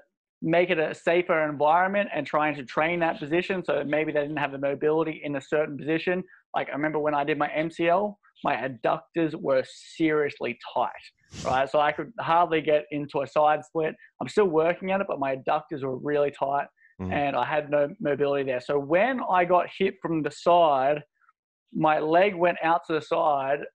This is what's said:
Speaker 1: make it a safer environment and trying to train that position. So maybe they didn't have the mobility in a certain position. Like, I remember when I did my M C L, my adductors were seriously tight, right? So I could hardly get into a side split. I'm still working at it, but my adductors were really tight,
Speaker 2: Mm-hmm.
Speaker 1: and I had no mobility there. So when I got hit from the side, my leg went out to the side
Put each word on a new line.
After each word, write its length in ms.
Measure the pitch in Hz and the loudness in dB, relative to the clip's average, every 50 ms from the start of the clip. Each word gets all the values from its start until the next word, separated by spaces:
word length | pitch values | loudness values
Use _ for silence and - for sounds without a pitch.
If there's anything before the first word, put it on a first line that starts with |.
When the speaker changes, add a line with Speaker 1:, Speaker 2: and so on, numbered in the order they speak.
| - _ _ _ _ _ _ _ | -8 _ _ _ _ _ _ _
Speaker 1:
make 280 | - 160 165 175 180 165 | -2 2 2 4 4 2
it 100 | 180 160 | 2 0
a 160 | 156 - - | 0 -2 -4
safer 540 | - - 180 170 180 175 175 175 160 156 151 | -2 0 2 2 2 2 2 2 0 0 0
environment 600 | 151 135 147 151 160 175 185 190 196 202 202 - - | 0 0 2 4 4 4 2 2 0 -2 -2 -2 -4
and 100 | 156 143 | -6 -4
trying 300 | - - 151 151 151 143 | -2 0 0 0 0 -2
to 80 | 143 131 | -4 -8
train 380 | - - - 151 165 175 170 | -6 -2 -2 0 0 0 0
that 180 | 165 165 - - | 0 -2 -2 -4
position. 420 | 156 139 160 175 185 - 196 180 170 | -4 -2 -2 -2 0 -2 -4 -4 -2
So 200 | - 143 143 143 | -2 -2 -2 -2
maybe 280 | 143 147 151 156 156 147 | 0 0 0 0 0 0
they 80 | 147 | -2
didn't 160 | 143 147 156 147 | -2 -2 -2 -4
have 160 | 147 139 139 | -4 -4 -4
the 40 | 135 | -4
mobility 600 | 139 143 143 120 151 151 156 160 165 160 151 143 - | -4 -4 -2 0 0 0 2 2 0 -2 -4 -8 -8
in 120 | 147 143 | -6 -6
a 60 | - | -6
certain 360 | - - 160 151 156 151 147 131 | -6 -2 -2 -2 0 -2 -4 -8
position. 460 | 131 143 160 160 - 190 180 185 180 - _ _ _ _ - | -4 -2 -2 -2 -2 -2 -2 -2 -4 -8 _ _ _ _ -6
Like, 140 | - 139 - | -6 -4 -4
I 20 | |
remember 260 | 135 135 151 156 151 151 | -4 -4 -2 -2 -2 -2
when 160 | 147 151 147 | -2 0 0
I 120 | 143 143 | 0 0
did 120 | 151 156 147 | 0 0 -2
my 120 | 147 147 | -2 -2
M 200 | 143 151 160 165 | -2 -2 -4 -4
C 200 | 160 - 170 170 | -4 -2 0 2
L, 280 | 170 190 208 208 202 - _ _ _ _ - | 2 2 0 -2 -6 -10 _ _ _ _ -4
my 120 | 147 135 | -2 -2
adductors 800 | 110 120 135 131 110 - 160 151 156 - _ - 175 165 156 156 | -2 -4 -6 -6 -4 -2 -2 -2 -2 -4 _ -4 -2 -2 -2 -2
were 280 | - 170 147 135 131 127 - - - - - - - | -4 -2 0 0 0 0 -2 -8 -20 -20 -12 -4 -2
seriously 600 | 165 156 156 151 147 139 - - 143 127 120 - - - - | 0 0 2 2 0 -2 -4 -6 -6 -6 -6 -8 -10 -8 -4
tight, 160 | 127 117 - - - - - - _ _ _ - - - | -4 -4 -4 -6 -10 -18 -20 -20 _ _ _ -14 -8 -4
right? 240 | 131 127 131 139 139 | -2 0 0 0 0
So 120 | - 151 | 2 2
I 100 | 147 151 | 2 2
could 220 | 151 - 156 127 - - | 0 -2 -6 -8 -8 -6
hardly 400 | 127 143 165 170 175 160 160 160 | -2 2 2 4 4 4 2 0
get 240 | 151 156 151 151 147 - | 2 2 2 2 0 -2
into 280 | 151 147 147 139 - 147 | -6 -8 -6 -4 -4 -4
a 80 | 139 131 | -4 -2
side 380 | - 156 151 151 151 151 - | 2 4 4 4 4 2 -2
split. 280 | - - 165 156 156 - - - - _ - | -6 -4 -4 -2 -2 -4 -8 -14 -18 _ -10
I'm 80 | - 131 | -10 -2
still 180 | - 214 208 185 | 2 2 2 4
working 440 | 156 160 156 170 170 175 190 190 | 4 2 2 2 0 -2 -2 -2
at 100 | 190 196 | -2 -2
it, 60 | 196 202 | -2 -4
but 100 | - 147 | -4 -4
my 160 | 139 135 135 | -2 -2 -4
adductors 480 | 131 131 160 151 156 156 - 165 139 131 | -4 -2 -2 -2 -2 -4 -6 -8 -6 -6
were 140 | 135 131 127 | -6 -6 -6
really 340 | - 147 147 147 147 143 | -4 -2 0 2 0 0
tight, 360 | 143 - 143 139 139 143 143 - _ _ _ _ _ - | 0 -2 -2 -2 0 -2 -4 -6 _ _ _ _ _ -10
Speaker 2:
Mm-hmm. 120 | 95 92 - | -6 -4 -2
Speaker 1:
and 220 | 151 143 143 135 | -2 -2 0 0
I 100 | 123 123 | -2 -2
had 240 | 143 156 151 143 139 | 0 -2 -2 -2 0
no 180 | 147 147 143 143 - - | 0 0 0 0 -2 -4
mobility 420 | - 147 143 131 143 143 143 143 135 | -4 -2 0 0 0 0 0 0 -2
there. 160 | 131 127 123 | -2 -4 -4
So 180 | - - 143 143 | -2 -2 -2 -2
when 440 | 139 139 165 180 214 254 269 240 - 196 | 0 2 2 2 2 2 0 -2 -2 0
I 140 | 190 180 180 | 2 2 4
got 220 | 175 180 175 170 - - - | 4 4 2 2 0 -2 -2
hit 180 | 190 196 233 - | -2 -2 -2 -4
from 200 | - 165 165 160 | -4 -4 -2 -2
the 100 | 143 147 | -2 -4
side, 680 | - - - 180 170 175 170 156 143 131 131 139 151 151 - _ _ _ _ _ _ _ _ _ _ _ _ _ - | -6 -2 2 4 6 6 6 6 4 4 2 2 0 0 -4 _ _ _ _ _ _ _ _ _ _ _ _ _ -2
my 240 | 160 156 156 156 151 | 2 2 4 4 2
leg 360 | 151 156 160 175 190 208 185 | 2 2 4 4 4 4 2
went 220 | 170 175 175 170 - | 2 2 2 2 2
out 200 | 165 160 170 175 170 - | 2 2 2 2 0 -2
to 60 | 165 | -4
the 80 | 151 | -4
side 580 | 151 - 165 170 165 156 143 135 135 135 143 147 - - - | -2 -2 0 2 2 2 2 2 0 0 -2 -2 -4 -8 -16